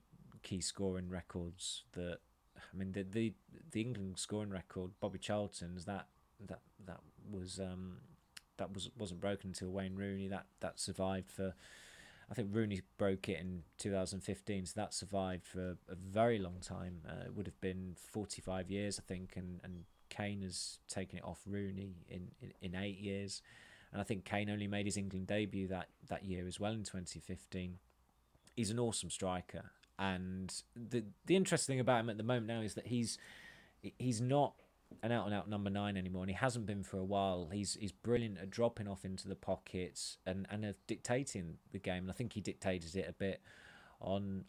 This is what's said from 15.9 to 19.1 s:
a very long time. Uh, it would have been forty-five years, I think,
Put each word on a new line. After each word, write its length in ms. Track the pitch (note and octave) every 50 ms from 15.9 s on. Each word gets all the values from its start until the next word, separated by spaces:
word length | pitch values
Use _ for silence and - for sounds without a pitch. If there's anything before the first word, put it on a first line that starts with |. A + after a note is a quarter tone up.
| F#2
a 20 |
very 440 | F2 F2+ F#2+ F#2+ G#2+ A2+ A#2+ A#2 G#2+
long 180 | F#2+ F2 F2+ F2+
time. 420 | - - F#2+ F#2 F#2 F2+ F2+ E2+ D#2+ D#2
Uh, 180 | D#2+ F2 F2+
it 100 | - -
would 100 | G#2 F#2+
have 160 | F2+ - -
been 340 | - F#2+ F#2 F#2 F#2 F#2 F2
forty-five 760 | - - - - A2+ G#2 - - - - - F#2 F#2+ F#2 F2+
years, 300 | G2 G2+ G#2 G2+ F#2+ -
I 40 | -
think, 320 | -